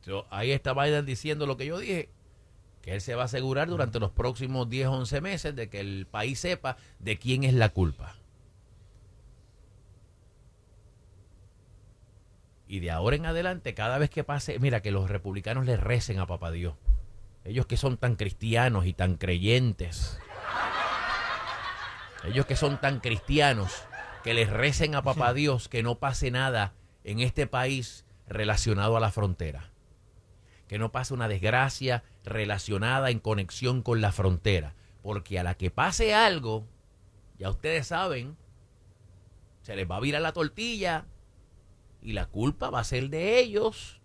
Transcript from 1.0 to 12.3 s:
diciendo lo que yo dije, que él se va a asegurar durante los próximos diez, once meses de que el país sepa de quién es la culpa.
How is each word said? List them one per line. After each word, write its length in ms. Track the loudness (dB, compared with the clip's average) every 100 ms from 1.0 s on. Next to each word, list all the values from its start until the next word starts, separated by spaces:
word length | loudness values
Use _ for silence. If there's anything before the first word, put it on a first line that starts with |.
| 0
diciendo 400 | -6 -4 -4 -2
lo 100 | -4
que 120 | -4
yo 100 | -6
dije, 320 | -4 -4 -6 -14 -20 -20 -20 -20 -20 -18
que 140 | -8 -8
él 60 |
se 120 | -4
va 80 | -4
a 40 | -2
asegurar 420 | -2 -2 0 0
durante 320 | 0 0 0
los 100 | 0
próximos 580 | 0 0 -2 -4 -2 -2
diez, 200 | 0 0
once 340 | 0 0 -2
meses 340 | -2 -4 -6 -6
de 140 | -8
que 100 | -6
el 260 | -6 -6 -6
país 300 | -4 -4 -2
sepa 380 | -2 -2 -4 -8 -12 -12
de 220 | -4 -2
quién 240 | 0 2
es 100 | 4
la 160 | 6 6
culpa. 460 | 4 2 0 -10 -14 -20 -20 -20 -20 -20 -20 -20 -20 -20 -20 -20 -20 -20 -20 -20 -20 -20 -20 -20 -20 -20 -20 -20 _ _ -20 -20 -20 -20 -20 -20 -20 -20 -20 -20 -20 -20 -20 -20 -20 -20